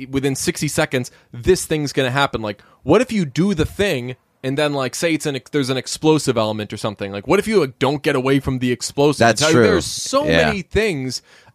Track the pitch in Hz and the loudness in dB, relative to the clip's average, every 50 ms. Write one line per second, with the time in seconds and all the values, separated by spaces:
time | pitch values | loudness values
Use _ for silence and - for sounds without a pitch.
0 | 135 127 131 135 131 139 135 - - 180 170 - 160 143 - - 156 - - 127 | -10 -6 -4 -2 -2 -2 -2 -2 -2 -4 -4 -2 -4 -2 0 0 -2 0 -2 -4
1 | 123 - _ - _ _ - 120 113 170 185 170 - - 160 156 147 131 - 147 | -4 -6 _ -20 _ _ -14 -4 2 2 2 2 0 -2 -2 -2 -2 -2 -2 -2
2 | 131 123 123 143 139 131 - 113 110 104 101 - - _ _ _ - 127 165 220 | -2 0 0 0 0 0 -2 -4 -6 -6 -8 -10 -12 _ _ _ 0 2 4 4
3 | 254 - 226 208 175 143 - 147 175 208 196 151 147 - - - 202 202 160 127 | 4 2 0 -2 -2 -2 0 0 0 0 0 0 -2 -2 -2 -2 -2 0 -2 -2
4 | 120 127 123 - _ _ _ _ - 131 139 143 151 147 143 139 131 123 - - | -6 -8 -12 -14 _ _ _ _ -6 -4 -2 0 0 0 0 -2 -4 -4 -4 -2
5 | 175 170 156 143 - 151 139 127 - - - 147 135 120 135 127 - - - - | -2 0 0 0 -2 -4 -6 -6 -6 -4 -2 -2 -2 -2 -2 -4 -4 -8 -6 0
6 | - 156 156 147 - 135 120 113 110 110 110 107 107 - 110 104 - 110 101 - | 2 4 4 4 2 0 0 0 0 -2 -2 -4 -6 -8 -8 -6 -6 -6 -6 -6
7 | 104 98 98 101 98 127 170 202 190 208 220 196 147 131 - - - 127 147 143 | -8 -8 -8 -6 -2 0 0 0 2 2 2 2 0 0 -2 -2 0 0 0 0
8 | - 151 139 135 127 135 139 139 - 143 131 127 127 123 123 - - - - 143 | -2 -2 0 0 2 2 2 0 0 -2 -4 -2 0 -2 -2 -2 -4 -6 0 2
9 | 143 151 135 - 113 117 110 107 143 156 165 123 113 98 87 87 - - - - | 2 2 4 4 4 4 4 4 2 4 6 6 6 6 4 2 0 -4 -8 -8
10 | - - - 277 - - 80 170 160 151 - 196 170 _ - 196 220 214 170 139 | -6 -2 -2 0 0 2 2 4 4 2 0 -2 -4 _ -2 0 0 0 -2 -4
11 | 131 131 123 - - _ - - _ _ | -6 -6 -8 -10 -12 _ -20 -20 _ _